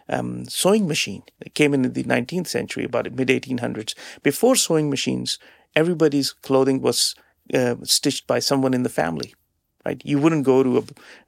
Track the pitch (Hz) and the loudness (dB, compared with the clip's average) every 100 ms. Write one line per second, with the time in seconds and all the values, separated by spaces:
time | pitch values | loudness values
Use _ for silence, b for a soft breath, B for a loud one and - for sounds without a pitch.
0 | B 127 120 123 123 - 180 220 185 147 | B -4 -4 -8 -8 0 2 4 2 -2
1 | - 98 - _ - - 147 143 127 131 | -4 -8 -16 _ -14 2 2 4 0 -2
2 | 127 123 123 175 175 - - - 120 123 | -2 -2 -2 -6 -4 -4 -4 -6 -4 -4
3 | - 123 127 127 127 123 113 - 107 - | -4 -4 0 0 0 -6 -4 -6 -8 -10
4 | B B 151 143 240 254 - 160 151 135 | B B -2 2 4 4 2 0 0 -2
5 | - 127 123 - b b b - 165 170 | -2 -4 -4 -8 b b b 0 0 2
6 | 156 143 135 - - 131 135 131 127 120 | 2 2 -2 -6 0 2 4 2 0 0
7 | - - b b _ 135 123 120 - - | -2 -4 b b _ 0 0 -2 -2 0
8 | 143 135 - 123 - 139 131 127 123 - | 0 -4 -2 -2 0 0 2 0 -2 -2
9 | 156 156 127 _ _ _ _ _ - 127 | -4 -4 -10 _ _ _ _ _ -8 -8
10 | - 143 156 160 131 131 131 123 110 - | -2 2 4 2 4 4 4 2 -2 -14
11 | B B | B B